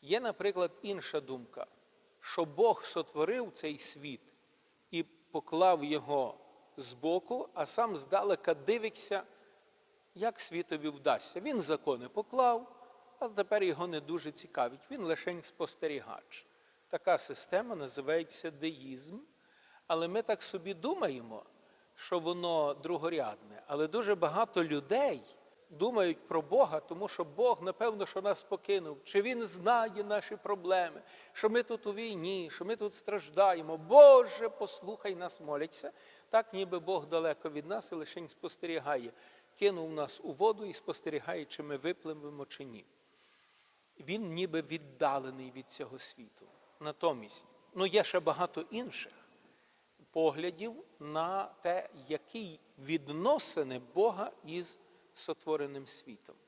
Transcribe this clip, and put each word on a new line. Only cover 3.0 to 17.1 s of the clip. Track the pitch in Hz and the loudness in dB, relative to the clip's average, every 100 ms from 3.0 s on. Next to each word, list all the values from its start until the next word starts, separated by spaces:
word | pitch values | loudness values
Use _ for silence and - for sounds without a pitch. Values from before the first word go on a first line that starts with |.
| 156 151 156 247 226 | -6 -2 -2 -2 -4
цей | - 160 147 | -8 -8 -6
світ | - - 147 123 - _ _ _ _ _ _ | -8 -8 -12 -12 -16 _ _ _ _ _ _
і | 170 | -6
поклав | 160 _ _ 156 - 160 185 175 | -6 _ _ -8 -2 4 6 6
його | 147 151 123 143 123 - - - - - | 2 -2 0 0 0 -6 -20 -20 -20 -16
збоку, | 127 123 151 175 175 247 - | -14 -6 0 0 0 -6 -6
а | - 147 | -6 -4
сам | - 233 175 | 0 0 0
здалека | 135 196 202 180 - | 0 0 2 0 2
дивиться, | 156 139 226 220 - - 196 - - - _ _ _ _ _ _ - | -2 2 0 0 -8 -6 -6 -6 -20 -20 _ _ _ _ _ _ -4
як | 220 220 | -4 -4
світові | - 165 170 156 151 | -6 -6 -4 -4 -4
вдасться. | 143 139 117 - 180 | -2 2 2 0 -8
Він | 226 262 | -4 -2
закони | 151 151 - 127 123 | 0 -2 0 -2 -2
поклав, | - 208 247 247 233 254 - - - - - | -8 -4 2 4 4 -2 -20 -20 -20 -20 -8
але | 247 | -8
тепер | 202 202 214 | -2 0 2
його | 190 147 175 | 2 0 -2
не | 160 | -6
дуже | 143 170 147 | -4 -6 -6
цікавить. | 147 - - 123 135 - | -12 -10 -2 -2 -2 -14
Він | 269 | -8
лишень | 175 160 - 175 | -4 -2 -4 -8
спостерігач. | 156 - 160 - 160 143 107 - - - - _ _ _ _ | -12 -8 -8 -4 -4 -4 -8 -16 -16 -20 -20 _ _ _ _
Така | 170 - | -4 2